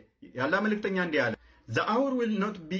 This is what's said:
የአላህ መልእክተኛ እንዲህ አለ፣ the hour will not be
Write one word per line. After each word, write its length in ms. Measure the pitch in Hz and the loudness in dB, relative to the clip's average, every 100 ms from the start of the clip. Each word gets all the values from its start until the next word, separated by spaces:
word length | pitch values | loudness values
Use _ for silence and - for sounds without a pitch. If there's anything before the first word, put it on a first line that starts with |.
| - _ - | -16 _ -12
የአላህ 320 | 123 139 190 | -4 0 2
መልእክተኛ 360 | 214 208 214 185 | 2 0 0 0
እንዲህ 220 | 175 147 | 2 2
አለ፣ 120 | 120 107 - - - | 2 -2 -10 -20 -4
the 160 | 120 | -2
hour 280 | 190 233 277 | 2 2 2
will 240 | 254 226 202 | 0 0 0
not 220 | 208 190 | -2 -4
be 160 | 160 | -6